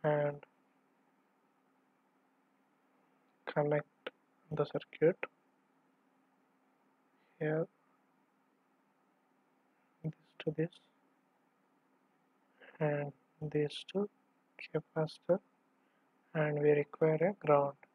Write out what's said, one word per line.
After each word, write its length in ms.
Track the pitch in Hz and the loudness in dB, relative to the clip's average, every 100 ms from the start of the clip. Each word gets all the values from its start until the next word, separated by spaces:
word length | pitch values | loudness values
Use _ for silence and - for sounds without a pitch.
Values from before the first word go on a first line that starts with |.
and 320 | 156 147 147 143 - _ _ _ _ _ _ _ _ _ _ _ _ _ _ _ _ _ _ _ _ _ _ _ _ _ _ _ _ _ - | 2 2 0 -4 -16 _ _ _ _ _ _ _ _ _ _ _ _ _ _ _ _ _ _ _ _ _ _ _ _ _ _ _ _ _ -6
connect 640 | - 147 147 - _ - _ _ _ _ | -2 0 -2 -4 _ -18 _ _ _ _
the 140 | 151 143 | -4 -4
circuit 520 | - - - 160 190 - _ _ _ _ _ _ _ _ _ _ _ _ _ _ _ _ _ _ _ _ _ | -4 -10 2 2 2 -12 _ _ _ _ _ _ _ _ _ _ _ _ _ _ _ _ _ _ _ _ _
here, 280 | 156 156 170 _ _ _ _ _ _ _ _ _ _ _ _ _ _ _ _ _ _ _ _ _ _ _ | -2 -2 -4 _ _ _ _ _ _ _ _ _ _ _ _ _ _ _ _ _ _ _ _ _ _ _
this 100 | 160 - _ _ | -10 -10 _ _
to 120 | - 156 | -6 -4
this 120 | 165 - _ _ _ _ _ _ _ _ _ _ _ _ _ _ _ _ _ _ - - | -4 -6 _ _ _ _ _ _ _ _ _ _ _ _ _ _ _ _ _ _ -20 -2
and 320 | 156 147 143 - _ _ 151 | -2 0 -4 -10 _ _ -4
this 340 | 151 147 - - | -2 -2 -4 -6
to 180 | 190 208 _ _ _ _ - - | -4 -4 _ _ _ _ -20 -8
capacitor, 680 | 156 - 160 156 - - 185 _ _ _ _ _ _ _ _ _ | -8 -6 -4 -4 -6 0 0 _ _ _ _ _ _ _ _ _
and 280 | 165 151 147 | -2 -2 2
we 100 | 147 | 4
require 640 | 147 143 - 160 156 175 208 | 4 0 0 2 4 0 0
a 100 | 151 | 4
ground. 300 | 147 143 - - | 4 4 -6 -20